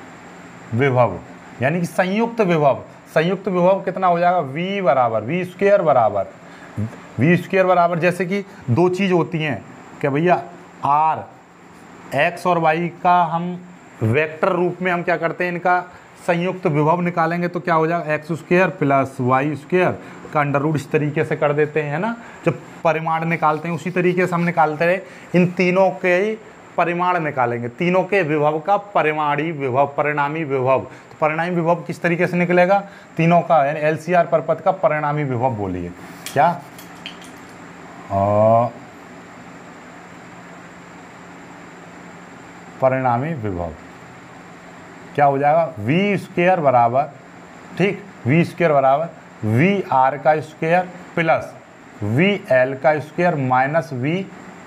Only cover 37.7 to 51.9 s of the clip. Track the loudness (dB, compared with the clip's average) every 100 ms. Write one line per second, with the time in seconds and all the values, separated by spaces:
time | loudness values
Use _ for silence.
37.7 | -20 -20 -20 -6 0 2 4 6 4 2
38.7 | -6 -20 -20 -20 -20 -20 -20 -20 -20 -20
39.7 | -20 -20 -20 -20 -20 -20 -20 -20 -20 -20
40.7 | -20 -20 -20 -20 -20 -20 -20 -20 -20 -20
41.7 | -20 -20 -20 -20 -20 -20 -20 -20 -20 -20
42.7 | 0 0 2 0 0 -2 -6 -6 -6 -8
43.7 | -10 -18 -20 -20 -20 -20 -20 -20 -20 -20
44.7 | -20 -20 -20 -10 2 2 4 2 2 0
45.7 | -4 -2 0 2 -2 -4 0 2 4 4
46.7 | 4 4 2 -2 -6 -20 -20 -20 -20 -20
47.7 | -2 -2 -2 -12 -8 0 2 2 0 2
48.7 | 4 4 2 0 -10 -20 -8 -2 2 2
49.7 | 2 0 2 2 2 0 0 -2 -6 0
50.7 | 0 0 -10 -10 -4 0 0 -2 -16 -20
51.7 | -20 -20